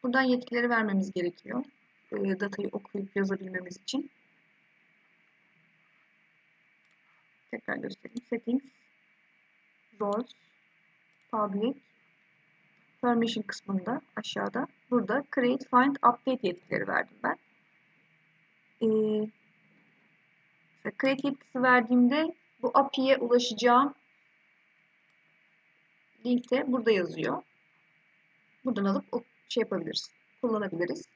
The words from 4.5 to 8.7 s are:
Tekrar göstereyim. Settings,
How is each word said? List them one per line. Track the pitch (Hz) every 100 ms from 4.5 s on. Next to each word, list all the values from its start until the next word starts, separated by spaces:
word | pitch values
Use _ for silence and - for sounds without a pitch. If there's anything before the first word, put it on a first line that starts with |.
| _ _ _ _ _ _ _ _ _ _ _ _ _ _ _ _ _ _ _ _ _ _ _ _ _ _ _ _ _ _
Tekrar | 113 - -
göstereyim. | 214 196 - 233 -
Settings, | 233 - 254 -